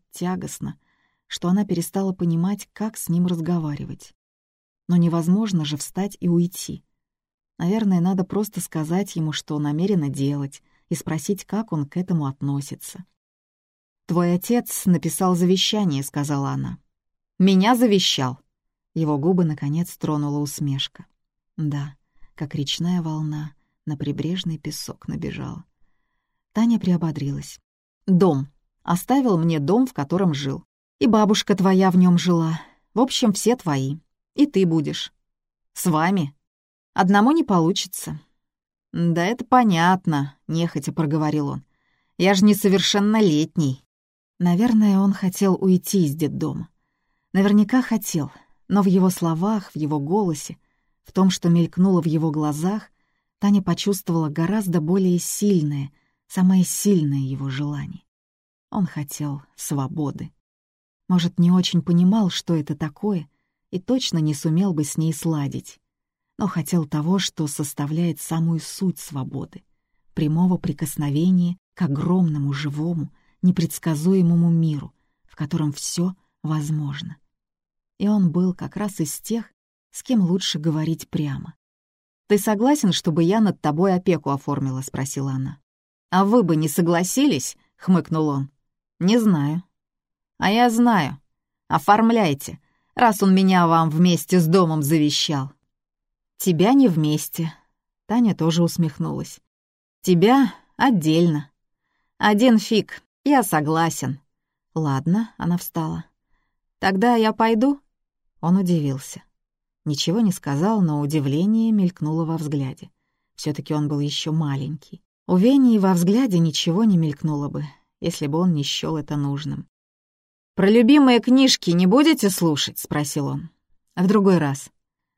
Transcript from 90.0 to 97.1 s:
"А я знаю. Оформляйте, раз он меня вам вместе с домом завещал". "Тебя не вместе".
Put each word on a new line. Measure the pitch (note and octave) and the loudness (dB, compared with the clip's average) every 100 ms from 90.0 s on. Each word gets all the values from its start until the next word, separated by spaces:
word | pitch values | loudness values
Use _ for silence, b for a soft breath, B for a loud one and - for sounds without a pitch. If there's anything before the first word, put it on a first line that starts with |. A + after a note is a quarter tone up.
| _ _ _ - | _ _ _ -4
"А | F#3 | 0
я | G#3+ B3 | 2 2
знаю. | A3+ A#3+ G#3+ C#3 C#3 _ _ _ _ - | 4 2 2 0 -6 _ _ _ _ -4
Оформляйте, | D#3+ - G#3 A3+ A#3 F#3+ C#3 - D#3+ _ _ _ | -2 2 4 4 2 0 -2 -8 -16 _ _ _
раз | - A#3+ F#3+ | 0 2 4
он | F#3+ | 4
меня | F#3 F#3+ F#3 E3+ | 4 4 4 4
вам | E3 D#3+ | 4 2
вместе | D#3 F3+ E3+ - F3+ | 2 2 2 2 2
с | D#3+ | 4
домом | F#3 E3+ D#3 | 4 2 0
завещал". | C#3+ D#3+ D3 C#3+ - D3 C3+ - _ _ _ _ _ _ _ - | 0 2 2 0 -2 -4 -6 -12 _ _ _ _ _ _ _ -6
"Тебя | - D#3+ G3 | 0 2 4
не | C#4 B3+ | 6 6
вместе". | D#3+ D3+ | 4 0